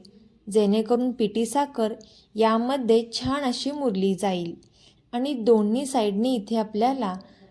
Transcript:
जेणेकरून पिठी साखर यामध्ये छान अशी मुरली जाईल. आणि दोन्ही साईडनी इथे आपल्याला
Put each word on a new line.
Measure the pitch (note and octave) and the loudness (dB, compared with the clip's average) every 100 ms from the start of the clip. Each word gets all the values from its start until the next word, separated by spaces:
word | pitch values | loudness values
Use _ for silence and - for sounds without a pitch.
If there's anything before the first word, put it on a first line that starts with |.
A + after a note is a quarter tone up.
| - - - _ - | -14 -20 -20 _ -2
जेणेकरून | G3+ G#3 G#3+ A3 A#3+ B3+ | 2 4 2 2 0 0
पिठी | A#3+ G#3 A3 A#3 | 0 -2 0 -2
साखर | C#4+ C#4+ C#4 A3 A3 - - _ G#3+ | 0 -2 -2 -4 -4 -16 -20 _ 0
यामध्ये | A3 A3+ A#3+ C#4 A3+ A3+ A3+ | 2 2 0 0 4 2 2
छान | - B3+ C#4 | -6 -4 -2
अशी | C4+ B3 C4+ | -2 -4 -4
मुरली | D4 C4+ F#3+ G3 F#3 | -2 -2 0 0 0
जाईल. | G3+ F#3 E3+ - - _ _ _ _ | -2 -2 -4 -10 -18 _ _ _ _
आणि | A#3+ C4+ | -4 -4
दोन्ही | C4 G#3+ A3 G#3 A#3 C#4 | 0 4 4 4 0 0
साईडनी | C4+ G#3+ G3 B3 B3+ | 0 0 0 0 -2
इथे | G3+ A3+ | -2 -4
आपल्याला | A3 G#3+ A#3+ C4+ G#3 F#3 - - - | -2 0 0 0 -4 -6 -14 -20 -20